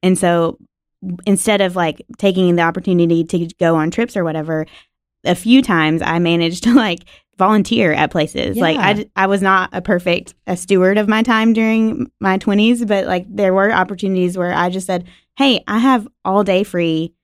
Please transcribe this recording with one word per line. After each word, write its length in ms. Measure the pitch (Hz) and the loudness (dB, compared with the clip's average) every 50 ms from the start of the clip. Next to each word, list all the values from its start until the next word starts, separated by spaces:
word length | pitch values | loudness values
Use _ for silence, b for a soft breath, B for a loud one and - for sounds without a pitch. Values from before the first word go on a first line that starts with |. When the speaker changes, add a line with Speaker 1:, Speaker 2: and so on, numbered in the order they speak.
| - | 2
Speaker 1:
And 160 | 185 185 175 | 2 0 2
so 400 | - 175 175 170 165 165 - _ - _ _ _ _ _ _ _ - 185 175 175 - | 2 0 2 2 0 -2 -4 _ -16 _ _ _ _ _ _ _ -10 -10 -10 -8 -2
instead 340 | - 196 185 - - 214 202 | -2 0 0 0 0 0 0
of, 160 | 202 185 180 | 0 0 0
like, 260 | 185 175 160 151 - - _ - _ | -2 -2 -2 -4 -6 -14 _ -14 _
taking 360 | - 196 185 185 185 175 175 | 0 0 2 2 2 2 2
the 60 | 175 170 | 2 2
opportunity 640 | 165 165 185 180 - 185 175 170 165 170 165 165 | 0 -2 -4 -2 0 2 2 2 2 2 0 0
to 220 | 160 - 180 170 165 - _ | -2 -2 -4 -4 -4 -4 _
go 140 | 180 165 165 | 0 2 2
on 140 | 160 156 160 | 2 0 -2
trips 260 | 170 - 233 240 - | -2 -2 -4 -4 -2
or 80 | 208 180 | -4 -4
whatever, 420 | 165 156 160 151 156 160 156 156 B B B B B B _ _ _ _ _ _ | -4 -4 -6 -6 -4 -4 -6 -6 B B B B B B _ _ _ _ _ _
a 100 | - 175 | -2 -2
few 280 | 175 - 220 240 269 254 | -2 2 4 4 4 4
times 400 | - 202 165 160 156 156 165 - | 4 0 0 2 0 0 -2 -2
I 160 | - 160 170 | -2 -2 0
managed 460 | 175 165 170 170 170 165 170 180 - | 0 0 2 0 0 -2 -4 -2 0
to, 100 | 226 240 | 4 4
like, 260 | 277 226 208 170 170 - b b b b _ _ | 4 4 4 -2 -6 -10 b b b b _ _
volunteer 560 | _ 185 196 214 214 196 - 233 233 220 170 151 | _ 0 2 2 2 2 0 0 0 2 0 2
at 180 | 147 156 151 | 0 -2 -2
places. 460 | - 175 156 156 - - - - 190 | 0 -2 -2 -2 -2 -6 -6 -4 -2
Like, 200 | 220 262 320 320 | -2 0 0 0
I 120 | 277 208 190 | 0 0 0
Speaker 2:
Yeah. 20 | 208 | 0
Speaker 1:
d-, 160 | 208 208 - _ | -2 -4 -8 _
I 100 | - 190 | -2 0
was 160 | 190 196 202 190 | 0 0 0 2
not 280 | 196 190 190 185 - - | 2 2 0 0 -2 -6
a 100 | 185 180 | -8 -2
perfect, 520 | - 214 180 175 185 170 190 - - - _ _ | -2 -2 0 0 -2 -2 -2 -4 -10 -20 _ _
a 100 | - 185 | -8 -8
steward 420 | 175 - - 196 185 185 185 196 208 | -8 -2 0 2 4 4 4 2 2
of 100 | 214 202 | 2 2
my 140 | 214 220 226 | 0 0 2
time 300 | 233 233 220 220 226 226 | 2 0 2 2 2 2
during 580 | 220 226 220 220 220 220 220 214 - - - _ _ | 2 2 0 2 0 0 0 -2 -4 -8 -10 _ _
my 180 | - 196 190 190 | -2 -2 -2 0
twenties, 460 | - - 202 202 214 226 247 233 240 | 0 0 0 2 2 2 2 0 0
but, 220 | 202 208 196 190 | -2 -2 -2 0
like, 200 | - - 180 180 196 | -2 -4 -4 -4 -8
there 240 | - 202 202 190 185 | -4 -2 0 2 2
were 200 | 190 196 208 226 | 2 2 2 2
opportunities 680 | 240 185 - 208 180 - 196 190 185 180 180 180 190 | 0 0 -2 -4 -6 -4 -2 0 0 0 -2 -2 -4
where 160 | 175 175 175 | -4 -4 -2
I 160 | - 175 180 | -2 -2 -2
just 160 | 180 190 185 | -2 -6 -6
said, 180 | - 185 175 175 B B B B B _ | -4 -6 -6 -6 B B B B B _
"Hey, 260 | - 269 277 247 - - | -2 0 0 0 0 -2
I 120 | - 202 220 | -4 -2 0
have 280 | 233 262 269 240 208 247 _ _ _ | 2 2 2 0 -2 -6 _ _ _
all 200 | - 190 202 208 | -2 0 0 2
day 180 | 190 190 185 202 | 2 2 0 0
free 500 | - - 180 170 165 160 160 160 165 _ _ | -2 -2 -2 -2 0 0 -2 -4 -6 _ _